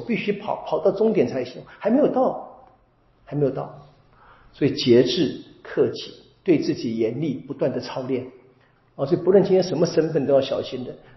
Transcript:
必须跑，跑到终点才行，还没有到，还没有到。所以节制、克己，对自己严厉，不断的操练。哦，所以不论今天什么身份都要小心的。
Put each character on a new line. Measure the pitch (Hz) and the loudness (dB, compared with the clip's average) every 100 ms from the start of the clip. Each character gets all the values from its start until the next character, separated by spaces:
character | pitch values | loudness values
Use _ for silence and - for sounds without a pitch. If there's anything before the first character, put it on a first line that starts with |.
| - | -2
必 | 220 | -4
须 | - | -2
跑， | - - - - | -6 -6 -8 -4
跑 | 156 | 0
到 | 196 | 0
终 | 196 220 | 2 2
点 | 185 127 | 2 0
才 | 131 | -2
行， | - - - - | -8 -12 -20 -6
还 | 214 | 0
没 | 262 | 2
有 | 269 | 2
到， | 254 226 - - - - _ _ _ _ _ | 2 0 -2 -12 -20 -20 _ _ _ _ _
还 | - | -8
没 | 143 139 | -2 -2
有 | |
到。 | 139 131 - - _ _ _ - - _ | -2 -10 -16 -20 _ _ _ -20 -20 _
所 | - 143 | -2 -2
以 | |
节 | - 127 120 | 0 4 6
制、 | - 180 131 - - - | 4 0 -2 -4 -16 -20
克 | - - - | -8 -2 -2
己， | - - - _ _ | -2 -14 -20 _ _
对 | - 147 | 0 0
自 | - | 0
己 | 147 127 113 | -4 -4 -2
严 | 113 127 | -2 -2
厉， | 156 | -4
不 | 120 - | -6 -10
断 | 135 147 | -4 -4
的 | 123 | -4
操 | - 139 | -8 -8
练。 | 127 127 - - _ _ _ _ _ - | -4 -6 -6 -16 _ _ _ _ _ -8
哦， | |
所 | 143 170 | -2 0
以 | |
不 | 180 | 6
论 | 196 | 6
今 | 180 | 6
天 | 185 | 4
什 | 175 151 | 2 0
么 | |
身 | 160 165 156 | 2 2 2
份 | 151 | 0
都 | 131 | 2
要 | 135 | 2
小 | - 110 | 2 -4
心 | - 123 | -6 -10
的。 | 127 - - | -10 -14 -20